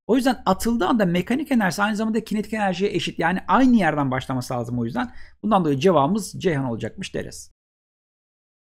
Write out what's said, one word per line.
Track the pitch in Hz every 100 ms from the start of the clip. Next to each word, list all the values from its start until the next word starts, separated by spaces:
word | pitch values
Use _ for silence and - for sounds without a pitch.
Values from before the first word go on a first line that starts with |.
| -
O | 254
yüzden | 254 - 185
atıldığı | - 226 233 349
anda | 233 185
mekanik | 175 175 254 285
enerjisi | 247 190 180
aynı | 208 208
zamanda | 220 220
kinetik | 214 214 208
enerjiye | 220 202 175 202 -
eşit. | - -
Yani | 165 185 -
aynı | 202 262 233
yerden | 165 151 135
başlaması | 131 - 127 123
lazım | 127 117 123
o | 117
yüzden. | 202 247 - - -
Bundan | 214 202
dolayı | 156 135
cevabımız | 180 156 143 214 185 135
Ceyhan | 175 143 131
olacakmış | 110 110 - -
deriz. | 151 - - - _ _ _ _ _ _ _ _ _ _ _